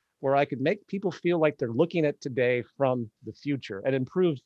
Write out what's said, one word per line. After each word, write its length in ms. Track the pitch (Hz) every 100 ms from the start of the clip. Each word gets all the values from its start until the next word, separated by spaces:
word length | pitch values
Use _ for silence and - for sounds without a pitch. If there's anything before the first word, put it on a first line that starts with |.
| _ -
where 140 | 139 139
I 80 |
could 160 | 143 127
make 260 | 143 208 -
people 240 | 196 190
feel 280 | - 170 175
like 180 | 156 147
they're 140 | 120
looking 320 | 117 170 175
at 160 | 147 143
today 420 | 143 127 123 123 104 -
from 340 | 135 127 110 _ 107
the 60 |
future, 480 | - 147 135 - 98 131
an 80 |
improved 480 | 131 127 185 180 135